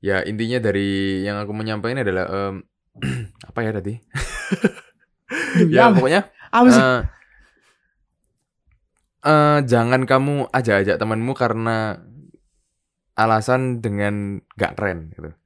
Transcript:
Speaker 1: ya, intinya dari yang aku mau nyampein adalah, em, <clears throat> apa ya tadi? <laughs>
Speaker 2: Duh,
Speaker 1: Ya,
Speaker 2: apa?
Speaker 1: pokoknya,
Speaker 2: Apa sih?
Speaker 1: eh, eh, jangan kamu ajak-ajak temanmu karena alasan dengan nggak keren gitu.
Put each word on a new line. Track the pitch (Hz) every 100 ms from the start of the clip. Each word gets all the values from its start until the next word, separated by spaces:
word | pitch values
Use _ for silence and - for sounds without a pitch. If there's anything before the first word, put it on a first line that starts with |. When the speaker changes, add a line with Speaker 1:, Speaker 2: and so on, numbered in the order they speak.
Speaker 1:
ya, | 98 98
intinya | - 107 113 123
dari | 110 98 98 98 98 95
yang | 98 104
aku | 104
mau | 107
nyampein | 110 107 113 135
adalah, | 107 92 92
em, | 98 98 95 - _ _ -
<clears throat> | 135 127 107 _ -
apa | -
ya | 110
tadi? | 107 95 117 _ 139 - - - - - -
<laughs> | _ _ _ _ _ 285 285 269
Speaker 2:
Duh, | 165
Speaker 1:
Ya, | 160 240
Speaker 2:
apa? | 190
Speaker 1:
pokoknya, | 131 175 - _ -
Speaker 2:
Apa | 226 247
sih? | 240
Speaker 1:
eh, | 131 127 - - _ _ _ _ _ _ _ _ _ _ _ _ _ _ _ _ _ _ _ _
eh, | 147 151 147 147
jangan | 131 120 117 127
kamu | 127 131 139 143 123
ajak-ajak | 131 117 101 98 -
temanmu | 107 110 120
karena | 135 120 110 113 113 107 95 85 123 - _ _ _ _ _ _ _ _ -
alasan | 110 110 104 127 131 120
dengan | 113 101 101 104 101 98 _
nggak | - 101 95
keren | 101 87 80
gitu. | 80 80 76